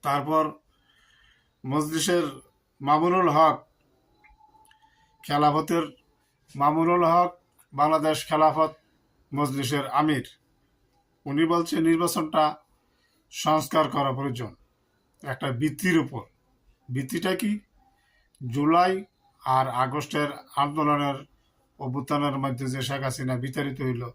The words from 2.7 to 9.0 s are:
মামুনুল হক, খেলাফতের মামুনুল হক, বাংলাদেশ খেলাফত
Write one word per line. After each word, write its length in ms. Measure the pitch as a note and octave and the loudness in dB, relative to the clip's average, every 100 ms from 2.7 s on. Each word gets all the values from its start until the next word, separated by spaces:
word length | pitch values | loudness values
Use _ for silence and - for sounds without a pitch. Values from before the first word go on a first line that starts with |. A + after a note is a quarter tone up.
| _ | _
মামুনুল 480 | C#3 D3+ F3 F#3 F3 | 2 2 4 4 4
হক, 280 | D3 D#3+ - - _ _ _ _ _ _ G#5+ G#5+ _ _ _ _ _ _ _ | 6 4 4 -8 _ _ _ _ _ _ _ _ _ _ _ _ _ _ _
খেলাফতের 600 | - D3 D3+ D3+ D#3+ E3+ D3+ - _ _ _ _ _ C#3 | -4 2 2 2 0 -2 -2 -10 _ _ _ _ _ 0
মামুনুল 480 | C#3+ D#3+ E3 F3 E3+ | 0 2 2 4 4
হক, 260 | E3+ F3 - _ _ _ | 4 2 -2 _ _ _
বাংলাদেশ 440 | C#3 D3 D#3 D#3 D#3 - | 0 2 4 2 -2 -2
খেলাফত 440 | D#3 D#3 D3+ D#3 - _ _ | 4 4 4 0 -2 _ _